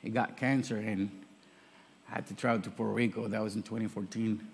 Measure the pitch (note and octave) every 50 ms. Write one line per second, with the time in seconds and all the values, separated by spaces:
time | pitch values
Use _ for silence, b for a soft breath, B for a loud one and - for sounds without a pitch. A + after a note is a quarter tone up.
0 | - G#2 A2 A#2+ A#2 A2+ - - B2+ B2+ C3+ C3+ A#2 - A#2 G#2+ G#2+ A2 G#2+ G2
1 | G2 G2+ - - - - - - B B B B B B B B B B B B
2 | B - - - - - G2+ - - A#2+ A#2 A2+ F#2 - - - A#2 G#2+ G#2 A2+
3 | A#2+ A2+ - A#2 A2+ A2 G2 A2 A2 A2 G2 G#2+ - - A2+ A2+ A2 G#2 - G#2
4 | G2+ F#2 - A2 A2+ A2 G#2+ G#2 - -